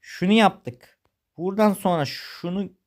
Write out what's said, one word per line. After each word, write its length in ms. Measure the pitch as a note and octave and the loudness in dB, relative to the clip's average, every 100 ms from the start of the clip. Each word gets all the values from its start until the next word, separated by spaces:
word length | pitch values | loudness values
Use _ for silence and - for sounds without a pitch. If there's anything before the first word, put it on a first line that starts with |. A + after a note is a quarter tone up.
Şunu 320 | - - F3+ | -20 -6 2
yaptık. 640 | A3 G3+ - - - _ _ _ _ _ - | 4 4 2 -14 -16 _ _ _ _ _ -10
Buradan 360 | F3 G3 G#3+ | -6 2 2
sonra 320 | G3 F#3+ E3+ | 2 0 0
şunu 680 | C3+ - - - E3+ F#3 F#3 _ | -2 -6 -16 -12 -8 -6 -8 _